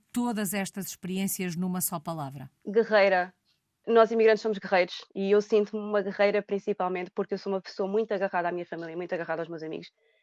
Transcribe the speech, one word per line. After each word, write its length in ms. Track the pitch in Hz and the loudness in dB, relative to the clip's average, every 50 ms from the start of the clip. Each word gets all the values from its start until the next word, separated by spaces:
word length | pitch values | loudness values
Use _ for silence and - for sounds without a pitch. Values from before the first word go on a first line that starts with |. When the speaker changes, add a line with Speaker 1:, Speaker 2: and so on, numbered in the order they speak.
| _ _ | _ _
Speaker 1:
todas 420 | - 240 240 240 220 214 208 170 214 | -4 -2 -2 -2 -2 -2 -2 -2 -2
estas 340 | 202 190 - - 202 175 - | -2 -2 -2 -4 -8 -10 -10
experiências 680 | - - - 175 185 190 196 185 - - 185 180 160 | -10 -10 -8 -4 -4 -2 -2 -2 -2 -4 -4 -4 -4
numa 260 | 170 185 185 180 180 | -2 -2 -2 -2 -2
só 200 | - - 180 165 | -2 -4 -4 -6
palavra? 500 | 156 170 165 156 139 135 139 143 139 - _ _ - | -6 -8 -6 -6 -6 -8 -8 -10 -14 -16 _ _ -8
Speaker 2:
Guerreira. 680 | 208 196 233 220 220 214 208 196 196 190 180 180 180 - _ _ _ _ _ _ _ _ _ _ | -2 0 0 2 4 6 6 6 6 4 2 0 -2 -6 _ _ _ _ _ _ _ _ _ _
Nós 240 | - 233 226 220 214 233 | 4 6 6 6 6 6
imigrantes 300 | 226 220 220 220 208 - | 6 6 6 6 6 2
somos 160 | 220 208 190 | -2 -4 -4
guerreiros 460 | - 185 196 180 180 180 - - - - - | -2 2 2 2 2 2 -2 -12 -16 -12 -6
e 160 | 196 196 196 202 | -4 0 4 4
eu 80 | 208 208 | 4 4
sinto-me 400 | - 226 208 208 208 - 214 208 | 4 2 2 2 0 -4 -8 -4
uma 200 | 208 208 208 190 | -2 -2 -2 -2
guerreira 380 | 202 190 - 202 202 208 208 196 | -2 0 2 2 2 2 0 -2
principalmente 680 | - 202 196 - 214 202 - 180 180 185 180 185 180 | -2 -4 -4 -2 -2 -2 -2 -2 -4 -4 -4 -6 -6
porque 240 | - 214 196 - 202 | -4 -6 -4 -4 -4
eu 40 | 190 | -6
sou 140 | - 202 196 | -4 -4 -4
uma 80 | 190 | -4
pessoa 280 | - - - - 196 190 | -6 -8 -8 -6 -4 -2
muito 240 | 196 220 226 214 214 | 0 -2 -2 -2 -2
agarrada 340 | 180 196 190 - 180 170 175 | -2 -2 -2 -2 -2 -2 -2
à 40 | 175 | -4
minha 140 | 175 170 | -6 -8
família, 300 | - 175 165 170 165 160 | -8 -10 -10 -10 -8 -8
muito 160 | 175 180 - 185 | -8 -8 -6 -6
agarrada 300 | 165 170 160 160 160 165 | -6 -4 -4 -6 -6 -6
aos 60 | 165 | -8
meus 140 | 170 156 156 | -10 -10 -10
amigos. 280 | 160 160 - 175 - _ _ _ _ _ _ | -10 -10 -10 -12 -14 _ _ _ _ _ _